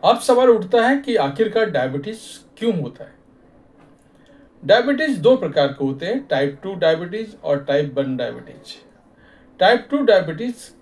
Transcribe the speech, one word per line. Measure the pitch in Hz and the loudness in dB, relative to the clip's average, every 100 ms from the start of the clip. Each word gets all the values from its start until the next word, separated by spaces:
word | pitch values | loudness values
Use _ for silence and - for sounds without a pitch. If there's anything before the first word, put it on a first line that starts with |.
| 165 | 2
अब | 233 | 2
सवाल | - 247 254 | 2 4 6
उठता | 226 185 233 233 | 4 2 2 2
है | 277 | 0
कि | 277 226 | 0 -2
आखिरकार | 143 - 220 220 214 | -2 -2 -2 0 -2
डायबिटीज | 151 131 139 147 220 - - - - | -2 -4 -4 -8 -12 -16 -20 -20 -6
क्यों | 226 185 | -4 -4
होता | 131 - | -6 -12
है? | - _ _ _ _ _ _ _ _ _ _ _ _ - _ _ 135 | -20 _ _ _ _ _ _ _ _ _ _ _ _ -20 _ _ 2
डायबिटीज | 214 247 277 311 226 | 2 4 0 -2 2
दो | 160 254 | 4 4
प्रकार | 170 147 139 | 2 0 0
के | 139 139 | 0 -6
होते | 135 170 | -4 -6
हैं, | 254 269 | -6 -2
type | 135 139 143 | -2 -2 -4
two | 190 190 | -10 -2
diabetes | 160 160 175 208 220 - | 0 0 -2 -10 -10 -10
और | 156 143 | -4 -4
type | 139 143 147 131 | 0 -2 -2 -4
one | 135 127 | -4 -4
diabetes। | 120 - - - - - _ _ _ _ _ _ _ _ | -6 -8 -18 -20 -20 -20 _ _ _ _ _ _ _ _
Type | 185 233 - | 4 4 0
two | 285 | 0
diabetes | 254 196 160 160 240 240 - _ | 4 4 2 -6 -8 -10 -18 _